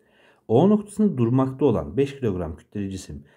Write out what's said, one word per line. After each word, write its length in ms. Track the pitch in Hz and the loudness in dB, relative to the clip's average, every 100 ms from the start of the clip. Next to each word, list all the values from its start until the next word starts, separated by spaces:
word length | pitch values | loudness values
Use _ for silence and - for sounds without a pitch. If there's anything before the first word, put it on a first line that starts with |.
| _ _ _ _ - | _ _ _ _ 2
O 220 | 113 196 | 4 6
noktasında 480 | 214 - - 208 131 | 4 0 0 0 2
durmakta 460 | 117 131 131 - | 0 2 0 0
olan 320 | 147 92 73 104 | 0 0 -2 -2
beş 220 | 139 - | -2 -2
kilogram 380 | 117 90 80 80 | -4 -4 -6 -10
kütleli 340 | _ 104 98 | _ -10 -8
cisim 340 | 95 - 71 - | -10 -12 -16 -18